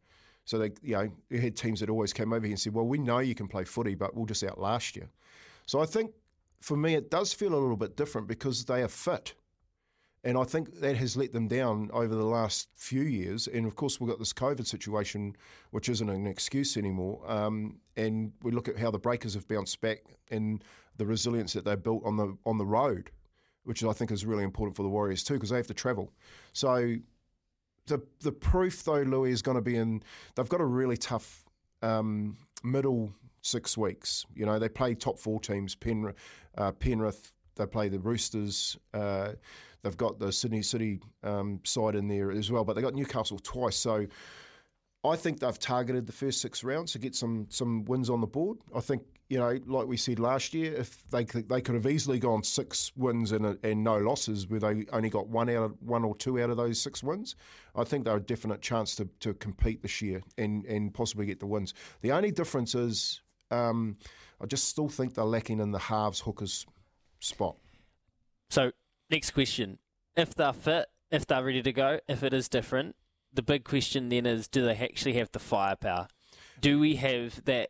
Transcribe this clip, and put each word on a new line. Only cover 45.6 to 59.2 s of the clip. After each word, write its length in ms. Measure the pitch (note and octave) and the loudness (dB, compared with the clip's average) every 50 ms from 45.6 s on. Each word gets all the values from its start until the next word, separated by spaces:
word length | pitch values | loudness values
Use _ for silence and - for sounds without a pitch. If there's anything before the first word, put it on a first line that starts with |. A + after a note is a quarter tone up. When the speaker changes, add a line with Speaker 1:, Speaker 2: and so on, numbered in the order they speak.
| - - B2+ B2 B2 A#2+ B2+ B2+ B2 | -2 0 2 2 2 2 0 -2 -2
Speaker 1:
the 60 | A2 | -4
first 300 | - - C#3 C#3 B2+ - | -6 -4 -2 -2 0 0
six 240 | - A2+ - - - | -2 -4 -6 -6 -4
rounds 260 | B2+ C3+ D#3 E3+ E3 | -2 -2 -2 -4 -4
to 80 | - A#2+ | -6 -6
get 160 | A2+ C3 C3 | -4 -4 -4
some, 320 | - B2+ A#2 A2+ A2 G#2+ G2+ | -2 0 0 0 -2 -4 -4
some 360 | - - B2+ A#2+ A#2 A2+ G#2+ | -4 -2 0 0 0 0 0
wins 240 | A2 B2+ C3 B2+ A2+ | 0 0 0 2 2
on 100 | B2 A#2 | 2 2
the 80 | A2+ G#2 | 0 0
board. 300 | - C#3 E3 G3 A#3 A3+ - - - | 0 0 0 -2 -2 -6 -10 -8 -6
I 60 | B2 | -4
think, 220 | A#2 - C#3+ B2+ - - - - _ - | -2 0 -2 -2 -2 -8 -20 -16 _ -2
you 100 | C3 B2+ | 0 2
know, 180 | A#2+ A#2+ B2 C3+ C#3 B2 | 2 2 2 0 -2 0
like 200 | C3 C3 A2 C3 | 0 0 0 0
we 80 | B2+ | -2
said 240 | A#2 - - A#2+ A2 | -2 0 0 0 2
last 340 | A#2 A#2+ C3 C3+ - - - | 2 2 2 2 0 -2 -2
year, 200 | D#3+ D#3+ D#3+ D#3 | -2 -2 -2 -2
if 360 | B2 B2 - - - - - | -2 -4 -6 -8 -16 -10 -2
they 120 | - A#2+ A#2+ | 0 0 0
could, 240 | A2 - A#2+ A2 - | 0 -2 -4 -2 0
they 140 | B2 B2+ | 0 0
could 140 | B2 - A#2+ | 2 2 0
have 100 | A#2+ G#2+ | 2 4
easily 340 | C3+ D3 D#3 - C#3 C3 B2+ | 4 4 4 2 2 2 2
gone 240 | A#2 B2 A2+ A2 G#2 | 4 4 4 4 2
six 480 | - - - B2+ - - - - - - C3 | 2 0 0 -2 -2 -2 -2 -2 -4 -2 0
wins 340 | B2+ B2+ A#2 A#2 A2+ G#2 | 0 2 2 2 2 2
and, 260 | G#2+ G#2+ G#2+ G#2 G2 - - | 2 2 2 2 0 0 0
and 200 | A2 G#2+ G#2+ G#2+ | 0 2 4 4
no 140 | A2+ A2 G#2 | 4 4 4
losses, 520 | G2+ A2 C3+ C#3+ - - G#2+ G2+ G2 F#2 | 4 4 2 2 0 -2 -2 -4 -2 -2
where 100 | A2 A2 | -2 0
they 260 | G#2 G#2+ G#2+ G#2+ G#2+ - | 2 2 2 0 -2 -2
only 180 | - A2+ A2 A2 | -2 0 0 2
got 180 | G#2 G#2+ - G#2+ | 0 0 -2 0
one 220 | A2+ A2+ A#2 A#2+ | 0 0 2 2
out 140 | A#2+ A#2 A2+ | 2 2 0
of, 180 | A2 G#2 - | 0 -2 -6
one 220 | - A#2 A#2+ A#2 A#2 | -4 0 0 2 2
or 100 | A2 G#2 | 0 0
two 260 | - - C3 C3 B2 | -2 -2 0 0 2
out 80 | A#2+ A#2+ | 2 2
of 80 | A#2+ A2+ | 2 0
those 240 | A#2+ A#2+ A#2 - | 0 0 0 0
six 200 | - C#3+ - - | -2 -4 -6 -6
wins. 360 | - C3+ D#3+ G3 A3+ - - - - - - - - - - | -4 -4 -4 -4 -4 -8 -12 -14 -16 -20 -20 -20 -20 -8 -4
I 120 | A#2 A#2 | -2 -2
think 180 | A#2 - C#3 A#2 | 0 0 0 2
they're 140 | A2+ G#2+ G#2 | 2 2 2
a 40 | |
definite 400 | G2+ - A#2+ A2 - G#2+ G#2 G2+ | 2 0 -4 -2 -2 -2 -4 -2
chance 340 | - - B2 A2+ G#2+ - - | -2 -2 0 0 0 0 -2
to, 100 | - G#2 F#2+ - - | -4 -4 -6 -6 -6